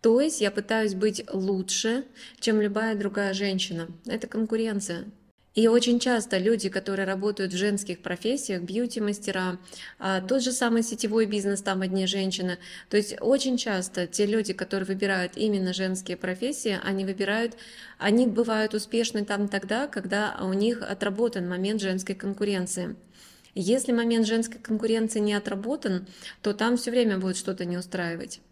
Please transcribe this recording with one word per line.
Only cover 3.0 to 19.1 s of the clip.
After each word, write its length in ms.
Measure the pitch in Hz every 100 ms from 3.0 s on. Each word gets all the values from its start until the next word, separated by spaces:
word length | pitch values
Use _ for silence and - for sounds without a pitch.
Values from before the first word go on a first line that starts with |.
| 202 202 196
женщина. 540 | 190 202 190 - 165 165 - -
Это 200 | 226 233
конкуренция. 760 | 220 220 226 226 202 196 170 208 - _ _ _ -
И 120 | 226
очень 320 | 233 240 240
часто 380 | 254 233 208 190
люди, 300 | 190 226 196
которые 380 | 190 196 196 190
работают 460 | 190 202 202 190
в 40 | 180
женских 460 | 202 202 202 175
профессиях, 600 | - 175 220 277 269 185
бьюти-мастера, 960 | 175 196 240 233 208 202 202 190 185 180 - - - -
а, 220 | 190 190
тот 220 | 185 269
же 100 | 247
самый 300 | 247 233 233
сетевой 420 | 226 214 214 220 214
бизнес, 360 | 208 196 196
там 200 | 196 185
одни 240 | 190 190 185
женщины. 520 | 190 190 185 180 175 - - -
То 60 | 208
есть 200 | 214 -
очень 360 | 220 277 262 240
часто 480 | 233 190 185 - 175
те 200 | 196 208
люди, 260 | 220 202
которые 320 | 190 180 190 190
выбирают 460 | 190 196 190 180 -
именно 380 | 214 202 185
женские 420 | 180 190 185 185 180
профессии, 600 | 185 185 240 294 226 196
они 200 | - 190
выбирают, 520 | 190 190 196 214 233 233 - - - -
они 280 | 196 226 247
бывают 460 | 208 233 220 214
успешны 500 | 214 - 226 226